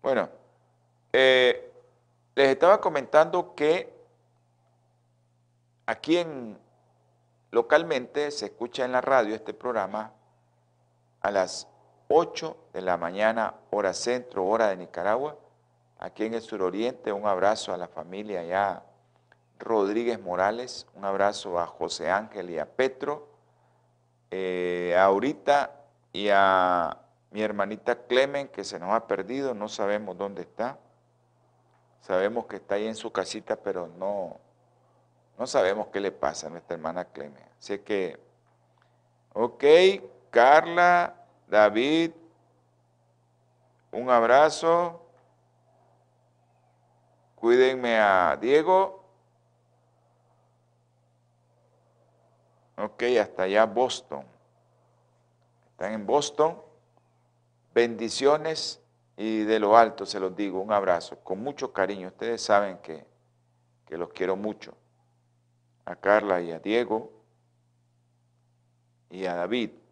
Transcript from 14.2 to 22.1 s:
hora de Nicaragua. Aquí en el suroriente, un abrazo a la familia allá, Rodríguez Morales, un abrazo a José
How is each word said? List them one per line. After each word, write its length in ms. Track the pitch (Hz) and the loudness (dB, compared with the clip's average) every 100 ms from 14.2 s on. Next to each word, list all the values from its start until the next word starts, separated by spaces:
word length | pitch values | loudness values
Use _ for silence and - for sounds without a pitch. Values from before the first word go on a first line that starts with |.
| 123 98 92 | -6 -6 -2
hora 240 | 113 110 | 0 0
de 80 | 92 | -2
Nicaragua. 580 | 87 85 92 117 143 147 _ _ _ _ _ _ | -10 -8 -4 -2 -4 -10 _ _ _ _ _ _
Aquí 260 | 92 - 107 | -16 -8 -6
en 100 | 113 | -6
el 60 | |
suroriente, 680 | 110 107 92 92 117 127 - | -10 -4 -4 -2 -6 -6 -6
un 140 | 101 104 | -4 -2
abrazo 480 | 95 95 107 - | 0 0 0 -6
a 40 | 90 | -8
la 100 | 87 | -10
familia 540 | - 82 95 107 95 | -12 -14 -12 -8 -8
allá, 420 | 85 92 101 87 - _ _ _ _ _ _ _ | -4 -2 -2 -4 -14 _ _ _ _ _ _ _
Rodríguez 640 | 104 113 98 107 120 110 | -4 0 0 0 -4 -6
Morales, 640 | 98 90 98 113 123 - - | -6 -2 -2 -2 -10 -14 -18
un 100 | - | -12
abrazo 560 | 98 98 101 104 98 87 | -6 0 0 -2 -6 -6
a 60 | 82 | -6
José 460 | - 85 - 80 | -8 -8 -6 -2